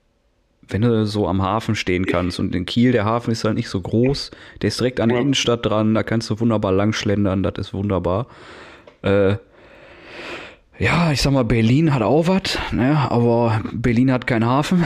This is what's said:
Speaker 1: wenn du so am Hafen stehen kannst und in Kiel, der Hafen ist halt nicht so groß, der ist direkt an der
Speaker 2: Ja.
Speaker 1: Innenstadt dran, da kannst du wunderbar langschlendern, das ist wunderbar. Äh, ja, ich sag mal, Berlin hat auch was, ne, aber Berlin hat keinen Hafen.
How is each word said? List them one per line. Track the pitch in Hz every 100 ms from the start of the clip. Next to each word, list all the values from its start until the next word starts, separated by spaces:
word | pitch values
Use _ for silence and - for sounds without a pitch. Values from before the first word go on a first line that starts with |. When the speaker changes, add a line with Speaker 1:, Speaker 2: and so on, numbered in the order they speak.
| _ _ _ _ _ _ -
Speaker 1:
wenn | 98
du | 120 110 107
so | 107 87
am | 95
Hafen | 95 110 - 107
stehen | - 90 92
kannst | 87 90 -
und | 92 87
in | 90
Kiel, | 120 123
der | 120 104
Hafen | 117 117
ist | 107 -
halt | 120
nicht | 117
so | 95
groß, | 90 110 127 143 - - - -
der | 101
ist | -
direkt | 123 127
an | 113
der | 120
Speaker 2:
Ja. |
Speaker 1:
Innenstadt | 139 131 - 117 104
dran, | 107 110
da | 110
kannst | 107 113 -
du | 107
wunderbar | 117 107 104
langschlendern, | 95 104 107 110 101 101 95
das | 90 -
ist | 101
wunderbar. | 98 101 92 85 95 127 - - - - - - -
Äh, | 98 101 98 104 - - - - - - - - - - - - _ -
ja, | - 151 170
ich | 135
sag | 143
mal, | 135
Berlin | 117 117 113 131 165
hat | 139
auch | 101 147 165
was, | 190 - - -
ne, | - 127 156 127
aber | 120 117 117 117 110 -
Berlin | - 123 117 131
hat | 127 -
keinen | 120 120
Hafen. | 135 147 180